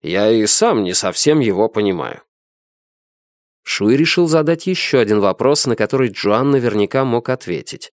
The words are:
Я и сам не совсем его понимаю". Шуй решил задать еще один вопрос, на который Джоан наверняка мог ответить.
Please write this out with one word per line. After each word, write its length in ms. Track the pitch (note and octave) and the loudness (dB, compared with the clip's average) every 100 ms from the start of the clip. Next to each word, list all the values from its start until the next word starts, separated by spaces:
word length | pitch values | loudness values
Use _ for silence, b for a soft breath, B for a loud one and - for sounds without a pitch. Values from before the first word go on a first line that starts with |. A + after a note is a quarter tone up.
Я 300 | D2+ F2+ G#2+ | -4 0 2
и 140 | A2+ G#2+ | 2 2
сам 380 | - A#3 C#3 | 2 2 2
не 100 | F#2 | -2
совсем 460 | F2+ F#2+ F2 D3 D#3 | -2 -4 0 2 2
его 280 | A#2 F#2+ A2 | 2 0 0
понимаю". 540 | - G#2 F2 C2 - _ _ _ _ _ _ _ _ _ _ _ _ _ _ | 0 -2 -2 -6 -12 _ _ _ _ _ _ _ _ _ _ _ _ _ _
Шуй 340 | - - G2+ C3+ | -10 -2 2 2
решил 300 | D#3+ - E3+ | 2 0 2
задать 400 | D#3+ D3+ E3 F#3 | 2 2 -2 -2
еще 320 | F#3 - C3+ | -4 0 0
один 200 | G#2 G#2+ | 2 2
вопрос, 460 | G2+ F#2 B2+ D3 C3+ | 2 2 0 2 0
на 100 | A2+ | -2
который 340 | G#2 C3+ B2+ | 0 0 -2
Джоан 420 | F#2 G2+ G#2+ C#3 | -2 0 2 2
наверняка 520 | C#3 A#2+ G#2 G2+ C3+ | 2 0 0 0 0
мог 260 | C3+ A#2 - | 0 -2 -2
ответить. 640 | B2+ - D2+ - - - | -6 -6 -8 -10 -16 -18